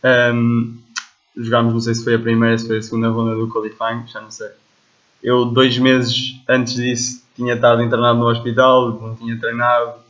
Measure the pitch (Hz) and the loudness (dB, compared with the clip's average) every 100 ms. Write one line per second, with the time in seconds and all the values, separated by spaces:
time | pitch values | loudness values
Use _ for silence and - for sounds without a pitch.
0 | 127 123 123 120 117 117 117 - _ - | 4 4 4 2 2 0 -2 -8 _ -14
1 | - _ _ - 113 120 117 113 113 113 | -14 _ _ -12 -2 2 2 0 -2 -2
2 | 120 117 113 113 117 113 113 110 107 117 | 0 0 2 2 2 0 -2 -4 -4 -2
3 | 113 113 113 110 113 113 107 - 113 117 | -2 0 -2 -2 -4 -4 -8 -6 -6 -6
4 | 117 110 107 - 107 - _ _ _ _ | -10 -16 -16 -16 -16 -16 _ _ _ _
5 | _ _ - 123 120 120 131 123 127 131 | _ _ 0 0 2 4 4 4 2 2
6 | 120 - - - - 127 120 127 123 120 | 2 -4 -6 -12 0 0 0 -4 -4 -4
7 | - - _ - 123 120 120 117 117 117 | -6 -10 _ -8 -4 2 4 4 2 0
8 | 120 117 117 117 123 113 131 127 120 110 | 2 2 2 0 -2 2 4 4 2 -6
9 | 113 113 117 113 113 117 120 120 117 - | -10 -10 -8 -6 -6 -2 0 0 -2 -10
10 | _ | _